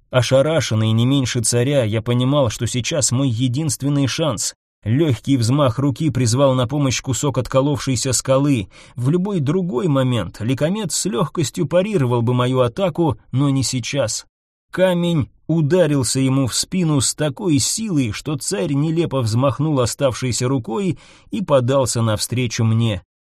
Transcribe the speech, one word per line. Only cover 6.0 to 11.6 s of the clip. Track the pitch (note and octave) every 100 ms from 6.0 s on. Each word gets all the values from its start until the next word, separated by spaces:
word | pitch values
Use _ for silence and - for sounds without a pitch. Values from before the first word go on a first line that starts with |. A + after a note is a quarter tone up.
| D#3+
призвал | A#2 B2 B2 C#3
на | C3 A#2+
помощь | D3 C#3 A#2
кусок | - A#2+ D3 C3
отколовшейся | A#2+ C3 C#3 C#3 - B2+ C#3
скалы. | A#2 - C3 C#3+ C3 F#2 - -
В | - B2
любой | F3 F#3+ G3
другой | C3 F3+ F3 A#3+ F#3+
момент | C#3 B2+ A#2+ E2+ -
ликомет | G#2+ C3 D3+ G#3 G3+
с | -
лёгкостью | - A3+ E3+ - D3+ -